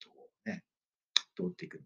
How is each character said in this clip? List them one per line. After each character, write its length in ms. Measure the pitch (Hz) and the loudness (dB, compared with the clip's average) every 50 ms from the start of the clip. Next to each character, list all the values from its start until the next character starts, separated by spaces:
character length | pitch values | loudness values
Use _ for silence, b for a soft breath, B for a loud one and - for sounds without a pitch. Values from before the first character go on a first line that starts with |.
と 80 | - - | -18 -18
こ 200 | - - - - _ _ - | -18 -20 -20 -20 _ _ -6
を 40 | 214 | -4
ね、 140 | 190 175 - _ _ _ _ _ _ _ _ _ - - - - _ | -4 -4 -6 _ _ _ _ _ _ _ _ _ 4 4 4 2 _
通 80 | - - | 0 0
っ 120 | - 180 | 0 0
て 100 | - - | -2 -6
い 40 | - | -8
く。 120 | - - - | -8 -12 -14